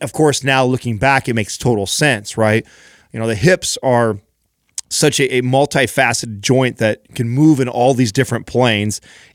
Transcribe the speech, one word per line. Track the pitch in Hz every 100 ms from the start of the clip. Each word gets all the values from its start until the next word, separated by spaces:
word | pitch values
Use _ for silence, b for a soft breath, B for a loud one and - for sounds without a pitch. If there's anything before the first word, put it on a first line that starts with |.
of | 135
course, | - 156 135
now | 131 135 127
looking | 127 123 107
back, | 135 135 -
it |
makes | 113 101 -
total | 127 110 98
sense, | - 151 113 104 -
right? | 107 110 - b b b b
You | 117
know, | 113
the |
hips | 110 151 180 - -
are | 131 120 117 101 - _ _ _ _ - -
such | - 151 -
a, | 135 127
a |
multifaceted | 127 135 143 143 123 - 123 123 117 101
joint | - 131 127 113
that | 110 107 _
can | - 117
move | 127 156 139
in | 127
all | 117 123
these | 123 113
different | 117 127 117 -
planes. | 120 123 104 107 101 B B B